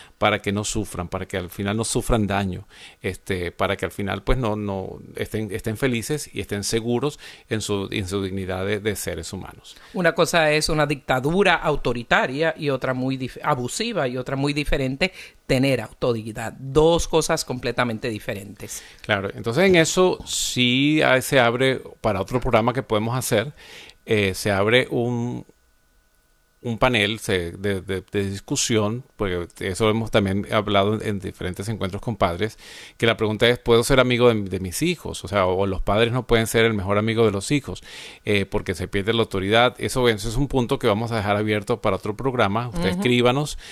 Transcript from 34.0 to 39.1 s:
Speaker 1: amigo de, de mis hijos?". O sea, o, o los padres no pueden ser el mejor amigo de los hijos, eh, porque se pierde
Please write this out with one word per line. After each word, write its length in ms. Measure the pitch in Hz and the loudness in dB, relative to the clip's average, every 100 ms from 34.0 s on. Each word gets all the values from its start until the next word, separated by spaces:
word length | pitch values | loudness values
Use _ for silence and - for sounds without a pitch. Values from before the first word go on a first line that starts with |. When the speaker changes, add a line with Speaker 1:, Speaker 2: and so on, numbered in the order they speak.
Speaker 1:
amigo 260 | 127 120 123 | 4 6 6
de, 140 | 110 | 4
de 180 | 98 92 | 0 -4
mis 220 | 92 - | -4 -2
hijos?". 420 | 160 170 87 82 | -2 -2 -6 -10
O 60 | 95 | -2
sea, 160 | 101 92 | 2 2
o, 100 | 92 | 2
o 120 | 98 | 0
los 140 | 92 | 0
padres 300 | - 104 117 | 0 2 2
no 160 | 127 - | 0 2
pueden 200 | 113 110 | 2 4
ser 180 | 117 113 | 4 4
el 80 | |
mejor 240 | 107 90 101 | 2 0 0
amigo 260 | 110 113 | 2 2
de 80 | 113 | 2
los 200 | 98 - | 2 -2
hijos, 300 | 147 - 87 - - - - - | -2 -2 -12 -14 -18 -18 -10 0
eh, 200 | 101 95 | 0 0
porque 300 | 104 90 90 | -4 -4 -6
se 140 | 90 | -4
pierde 240 | 101 98 | -2 0